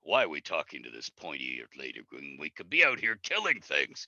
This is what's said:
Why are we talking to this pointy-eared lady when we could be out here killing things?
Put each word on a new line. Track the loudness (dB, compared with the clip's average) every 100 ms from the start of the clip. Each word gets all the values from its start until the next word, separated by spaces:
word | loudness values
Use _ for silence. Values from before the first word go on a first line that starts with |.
Why | 4 4
are | 4
we | 0
talking | -2 -2 -2 -8
to | -12
this | -10 -12
pointy-eared | _ -8 -6 -6 -6 -10 -10
lady | -10 -10 -12
when | -12 -12 -10
we | -10
could | -10 -2
be | 6
out | 6 6
here | 0 0
killing | -2 0 2 0
things? | 2 0 0 -4